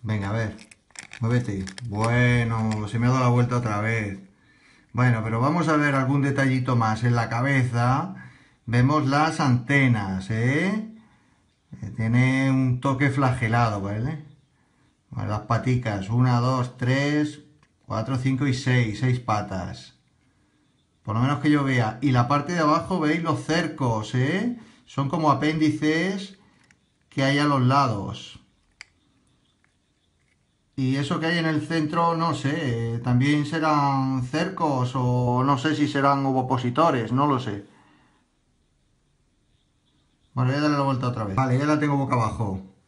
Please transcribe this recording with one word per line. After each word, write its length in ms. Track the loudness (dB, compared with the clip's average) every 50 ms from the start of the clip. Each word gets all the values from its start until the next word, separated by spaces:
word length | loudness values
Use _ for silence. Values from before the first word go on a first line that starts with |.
Venga, 260 | -4 -4 -4 -4 -4 -4
a 40 |
ver. 220 | -4 -4 -4 -4 -6 -10 -18 _ -20 _ _ _ _ -20 -20 -18 -10 -6
Muévete. 440 | -2 0 0 0 0 -2 -6 -6 -6 -8 -10 -12 -10 -8
Bueno, 960 | -4 -2 0 2 2 4 4 4 4 2 2 0 0 -2 -2 -2 -2 -4 -4 -4
se 100 | -2 0
me 80 | 2
ha 40 | 2
dado 120 | 2 4
la 80 | 2 2
vuelta 260 | 4 4 2 2 0
otra 240 | -2 -2 -2 -2 -2
vez. 400 | -2 -2 -2 -2 -4 -6 -8 -12 -16 -20 _ _ _ _ _ _ _ _ _ _ _ _
Bueno, 300 | _ 2 2 4 2 2 0
pero 160 | -2 -2 0
vamos 280 | 0 0 0 0 0 2
a 80 | 2
ver 180 | 2 2 2 2
algún 260 | 2 0 2 2 2
detallito 560 | 2 0 0 0 0 2 2 0 0 0 2
más. 280 | 2 2 2 0 0 2
En 100 | 2 2
la 160 | 2 0 -2
cabeza 840 | -2 -2 0 2 2 2 2 2 0 0 2 2 2 0 -2 -4 -8 -14 -16 -20 -20 -20 _ _ _ _ _
vemos 400 | 0 2 4 4 4 4 2 2
las 340 | 2 2 2 2 2 0 0
antenas, 920 | 2 2 2 2 2 2 2 4 4 4 2 2 0 -2 -4 -6 -4 -4
¿eh? 640 | -4 -2 0 0 0 0 0 0 -2 -4 -6 -8 -14 -20 -20 _ _ _ _ _ _ _ _ _ _ _ _ _ -16 -12
Eh, 100 | -12 -12 -6
tiene 540 | -4 -2 0 2 4 4 4 2 2 2 2
un 300 | 2 2 2 2 0 0
toque 280 | 0 -2 0 2 0 0
flagelado, 720 | 2 2 0 0 0 0 0 0 2 2 2 2 0 -2
¿vale? 460 | -4 -4 -4 -4 -4 -4 -6 -8 -12 -18 -20 _ _ _ _ _ _ _ _ _ _ _ _ _ _ _
Bueno, 220 | -12 -10 -6 -4
las 120 | -4 -6
paticas, 680 | -2 -2 -2 0 0 0 0 0 0 -2 -4 -4 -6 -2
una, 280 | 0 2 2 4 4 2
dos, 360 | 2 0 0 -2 -4 -6 -6
tres, 640 | -4 -2 0 0 2 2 0 0 0 0 -2 -4 -12 -20 _ _ _ _ _ _ _ _
cuatro, 320 | -6 -6 -6 -4 -2 -4 -2
cinco 280 | 0 0 0 0 0
y 60 | 0
seis, 460 | -2 -2 0 2 2 2 2 0 -2 -2
seis 200 | 0 0 0 0
patas. 760 | -2 -2 -2 -2 -2 -4 -6 -8 -8 -8 -10 -14 -16 -20 _ _ _ _ _ _ _ _ _ _ _ _ _ _ _ _ _ _ _ _ _ _
Por 120 | _ -6 -2
lo 80 | 0
menos 160 | 0 0 0 0
que 100 | 2 2
yo 140 | 2 2 2
vea. 340 | 2 0 0 0 0 -2 -2
Y 80 | 0 2
la 180 | 2 2 2 2
parte 240 | 0 0 0 -2
de 60 | -2 0
abajo, 420 | 2 2 2 2 0 -2 -2 0
¿veis? 220 | 0 0 0 0
Los 200 | 0 -2 -2 -2 -2
cercos, 680 | -2 0 0 0 -2 -4 -2 -2 -2 -2 -2 -4 -2 0
¿eh? 440 | 0 0 0 0 0 -2 -2 -4 -6 -12 -20 -20 _ _
Son 220 | _ -6 -4 -4 -2
como 240 | -2 0 2 2
apéndices 1080 | 2 4 2 0 0 2 2 2 2 2 0 0 0 2 0 -2 -2 -4 -8 -12 -18 _ _ _ _ _ _ _ _ _ _ _ _ _ _ _
que 160 | -4 0 0
hay 140 | 2 2 2
a 60 | 2
los 160 | 2 2 2
lados. 800 | 2 4 4 4 2 2 0 -4 -6 -8 -10 -10 -14 -18 -20 -20 _ _ _ _ _ _ _ _ -20 _ _ _ _ _ _ _ _ _ _ _ _ _ _ _ _ _ _ _ _ _ _ _ _ _ _ _ _ _ _ _ _ _ _ _ _ _ _
Y 200 | -2 0 0 0
eso 220 | 0 0 -2 -2 -2
que 80 | -2
hay 120 | -2 0 0
en 80 | 0
el 200 | 0 0 -2 -2
centro, 500 | -2 -2 -2 -2 -2 0 0 0 2 2
no 180 | 0 0 -2 -2
sé, 600 | -2 -2 -2 -2 -2 -2 -2 -2 -2 -2 -4 -4
eh, 40 | -4
también 460 | 0 2 2 4 4 4 2 2 0
serán 760 | -2 -2 -2 0 2 2 2 2 2 2 0 0 0 -2 -2
cercos 680 | -4 -2 -2 -2 -2 -2 -2 -2 -2 0 0 0 -2 -2 -2
o 480 | -2 0 0 0 0 0 2 2 2
no 160 | 2 2 0 0
sé 160 | 0 -2 0
si 140 | 0 0 0
serán 360 | 0 2 2 2 2 2 0
ovopositores, 840 | 0 0 0 0 0 -2 -2 -2 -2 2 2 2 2 2 0 -2 0
no 160 | 0 2 2
lo 140 | 2 2 0
sé. 260 | -2 -4 -8 -8 -10 -16 _ _ _ _ _ _ _ _ _ _ _ _ _ _ _ _ _ _ _ _ _ _ _ _ _ _ _ _ _ _ _ _ _ _ _ _ _ _ _ _ _ _ _ _ _ _ _ _ _ _ _ _ _
Bueno, 180 | 0 0 0
voy 60 | 2 2
a 40 |
darle 140 | 2 2 2
la 80 | 2 2
vuelta 240 | 0 0 0 -2 -4
otra 160 | -2 -2 -4
vez. 100 | -2 0
Vale, 240 | 0 2 2 2 2
ya 80 | 2
la 140 | 2 0 2
tengo 160 | 2 0 0
boca 180 | 0 0 0 0
abajo. 480 | 0 0 -2 -2 -4 -4 -4 -4 -6 -8 -14 -20 _ _